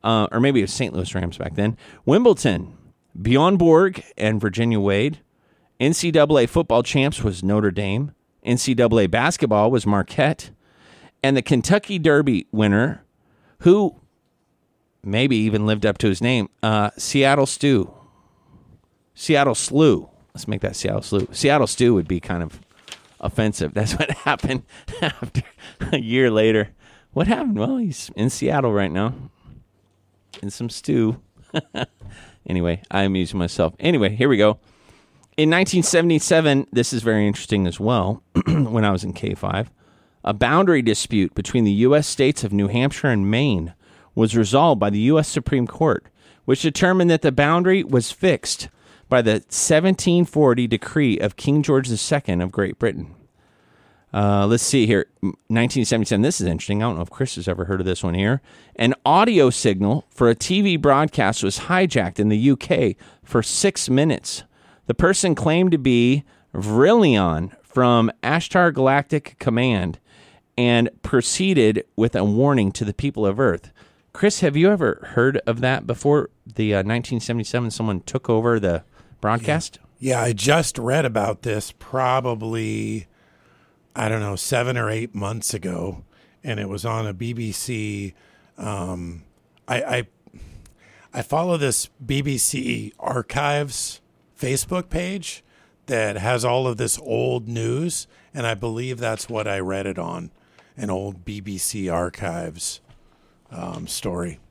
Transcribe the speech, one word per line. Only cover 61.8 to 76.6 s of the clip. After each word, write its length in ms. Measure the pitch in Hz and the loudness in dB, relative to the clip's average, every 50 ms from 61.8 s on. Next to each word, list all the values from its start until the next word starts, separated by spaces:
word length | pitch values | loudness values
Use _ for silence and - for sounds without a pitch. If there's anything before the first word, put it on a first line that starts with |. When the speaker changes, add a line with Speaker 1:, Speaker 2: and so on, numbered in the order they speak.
| 190 160 - 123 95 87 - - | 0 2 0 -2 -2 -2 -2 0
Speaker 1:
in 80 | 104 | 0
the 100 | 107 107 | 2 2
U 200 | 107 117 143 135 | 2 4 2 2
K 400 | - - - 160 - 135 101 - _ - - _ _ _ | 2 0 -2 0 0 2 0 -2 _ -16 -20 _ _ _
for 180 | - - 123 | -2 -2 0
six 480 | 107 - - - - 196 190 - - - | 0 0 -2 0 0 0 0 -2 -2 0
minutes. 540 | 127 135 151 160 123 - - - - - - _ _ _ _ _ _ _ _ | 2 2 2 2 0 -2 -6 -10 -12 -12 -14 _ _ _ _ _ _ _ _
The 60 | - 120 | -4 0
person 400 | - 170 180 196 - - 185 151 | 2 2 2 2 2 0 0 0
claimed 380 | - - 165 156 170 185 185 | 0 0 0 2 2 2 2
to 60 | 165 | 2
be 480 | 151 127 135 123 120 120 123 135 143 - _ _ _ _ _ - | 2 2 2 4 4 4 4 2 0 -2 _ _ _ _ _ -10
Vrillion 1000 | - 98 104 107 117 139 185 226 240 208 151 120 104 92 85 80 78 87 95 - _ _ | -8 -4 0 4 4 6 6 6 6 6 4 4 4 2 2 0 -2 -4 -8 -10 _ _
from 480 | _ - 127 127 123 120 117 113 113 - _ | _ 0 2 4 4 4 4 2 2 -2 _
Ashtar 520 | - 120 151 170 - - - 185 175 170 139 | -4 -2 -2 -2 -4 0 2 2 2 2 2
Galactic 640 | 139 135 131 135 143 139 _ 156 147 - - _ _ | 2 2 2 2 2 0 _ -4 -4 -4 -8 _ _
Command 580 | - - 113 117 127 131 113 98 90 87 71 - _ _ _ _ - _ _ _ _ _ _ | -4 -2 0 2 2 2 0 0 -2 -4 -8 -10 _ _ _ _ -20 _ _ _ _ _ _
and 320 | - 120 120 120 117 120 - _ _ - | 0 2 2 4 4 2 0 _ _ -6
proceeded 800 | - - 127 120 - - - 185 196 190 147 113 107 107 - - _ _ | 0 0 0 0 0 -4 -2 0 2 4 4 4 4 2 0 -4 _ _
with 180 | - 110 117 - | -2 -2 0 0
a 120 | 95 98 | 0 0
warning 480 | 104 104 113 135 143 139 123 101 98 - | 0 2 2 2 2 2 2 0 0 -2
to 100 | - 120 | -4 -6
the 100 | 104 - | -6 -6
people 320 | - 139 143 - 107 107 | -4 -6 -6 -4 -2 -2
of 140 | 98 98 113 | -2 0 0
Earth. 320 | 135 113 85 - - - _ _ - _ _ _ _ _ | 0 0 0 -2 -8 -18 _ _ -20 _ _ _ _ _
Chris, 300 | - - - 208 - - | -4 0 0 0 0 2
have 160 | 185 151 139 | 0 0 2
you 120 | 151 170 196 | 4 4 4
ever 380 | 208 180 151 107 - - - - - | 4 4 0 -2 -2 -4 -12 -4 0
heard 240 | 120 120 135 139 131 - | 0 2 2 0 -2 -2
of 140 | 117 113 117 | -2 -4 -2
that 260 | 123 127 135 - - | 0 -2 -2 -2 -4
before? 420 | - - - - 143 147 151 - - _ _ _ | -6 -8 -2 0 2 2 2 0 -4 _ _ _
The, 300 | - - - | -12 -6 -4